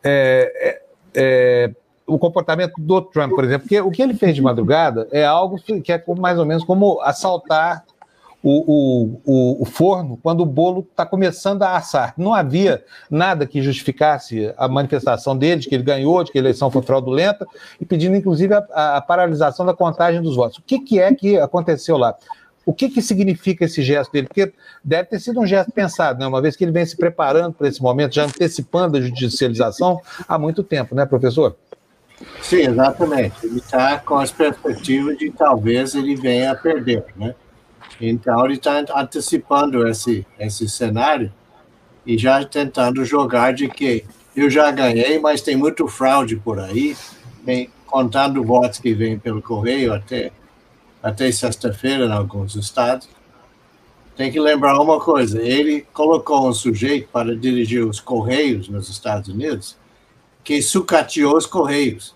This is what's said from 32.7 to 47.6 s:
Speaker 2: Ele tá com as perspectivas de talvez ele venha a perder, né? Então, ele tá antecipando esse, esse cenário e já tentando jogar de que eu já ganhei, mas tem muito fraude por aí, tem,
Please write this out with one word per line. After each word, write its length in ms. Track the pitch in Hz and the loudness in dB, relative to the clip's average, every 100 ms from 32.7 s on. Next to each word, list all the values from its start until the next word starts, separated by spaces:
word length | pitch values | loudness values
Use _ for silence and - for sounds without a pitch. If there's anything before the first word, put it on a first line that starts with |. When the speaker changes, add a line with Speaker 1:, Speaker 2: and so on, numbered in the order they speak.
| 120 135 135 165 139 104 - | 4 2 2 0 0 -2 -4
Speaker 2:
Ele 160 | 113 120 | -8 -8
tá 380 | - 131 135 143 | -2 0 0 -2
com 200 | - 143 | -2 -2
as 120 | 131 | -2
perspectivas 880 | - 151 - - 120 - 135 143 143 | 0 -2 0 -6 -6 -2 -2 -2 -4
de 120 | 151 | -6
talvez 640 | - 151 120 107 123 131 | 2 2 2 2 0 -2
ele 200 | 143 139 139 | -4 -2 -2
venha 360 | 131 123 131 | 0 0 0
a 20 | |
perder, 500 | 131 160 151 120 113 - 90 | -2 -2 -2 0 -2 -4 -10
né? 180 | 110 127 _ _ _ _ - - | -10 -10 _ _ _ _ -20 -8
Então, 440 | 113 117 127 117 | -4 -2 0 0
ele 140 | 131 135 | 0 0
tá 260 | 147 143 143 | -2 -2 -2
antecipando 920 | 139 135 156 - 147 - - 147 127 113 | -4 -4 -6 -4 -4 0 0 2 0 0
esse, 380 | 107 - 104 98 - | -2 -4 -4 -6 -10
esse 300 | 104 101 107 | -10 -6 -8
cenário 640 | - 117 107 139 147 104 - _ _ _ _ _ _ | -4 -4 0 0 0 -4 -10 _ _ _ _ _ _
e 140 | 120 113 | -4 0
já 260 | 131 135 | 2 2
tentando 600 | 139 147 139 - 123 131 | 0 -4 -4 0 0 0
jogar 500 | 123 143 127 120 127 | 0 0 2 2 2
de 140 | 127 139 | 0 -6
que 360 | - 135 117 - - _ | -2 -2 -2 -6 -20 _
eu 160 | - 143 | 0 2
já 200 | 143 147 | 4 2
ganhei, 480 | 135 127 117 127 156 | 4 0 2 2 2
mas 220 | 151 143 | 0 0
tem 160 | - 135 | 0 0
muito 300 | 147 156 165 | 0 0 -6
fraude 480 | - 131 135 117 107 | 0 2 2 0 -4
por 220 | 113 98 | -6 -8
aí, 380 | 95 110 147 139 - - 120 - | -4 -2 -2 -4 -16 -20 -20 -14
tem, 260 | 127 127 | -4 -4